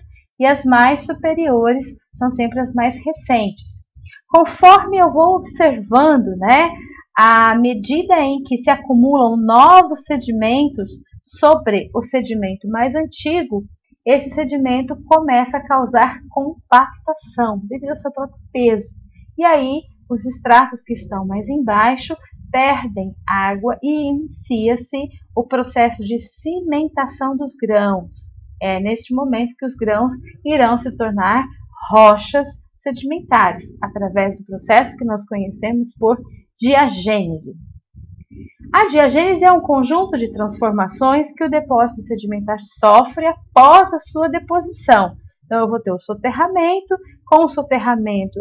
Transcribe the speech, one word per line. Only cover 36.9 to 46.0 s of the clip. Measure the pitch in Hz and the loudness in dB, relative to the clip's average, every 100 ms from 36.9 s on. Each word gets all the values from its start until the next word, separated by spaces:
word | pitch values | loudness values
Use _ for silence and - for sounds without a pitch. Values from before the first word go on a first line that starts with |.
| 190 190 214 170 160 - 165 - - _ - - - - - - _ - | -2 -4 -2 -4 -8 -12 -20 -20 -20 _ -20 -20 -20 -20 -20 -20 _ -2
A | - 403 | 0 2
diagênese | 302 277 277 359 349 359 | 4 4 2 0 4 4
é | |
um | 349 | 4
conjunto | 320 269 247 339 381 269 | 2 0 0 -2 -2 -4
de | 226 | -6
transformações | 202 214 208 226 208 190 - 262 285 294 | -6 -8 -4 -2 -2 -4 -2 0 0 -2
que | - 320 | -6 -4
o | |
depósito | 302 294 233 240 220 | -4 -2 -2 -2 -6
sedimentar | 208 220 208 208 202 208 | -10 -10 -8 -8 -8 -10
sofre | 208 - 214 214 254 - 320 | -12 0 6 6 4 -2 -4
após | 330 - 247 269 359 381 | -4 0 6 8 8 6
a | 330 | -2
sua | - 311 320 | -8 -4 -4
deposição. | 330 - 349 359 - - 220 180 - - _ - | -4 -4 -4 -4 -6 2 2 2 -6 -20 _ -6
Então, | 226 | -4
eu | 220 | -2
vou | 233 | -4
ter | 196 | -6
o | |
soterramento, | 180 | -8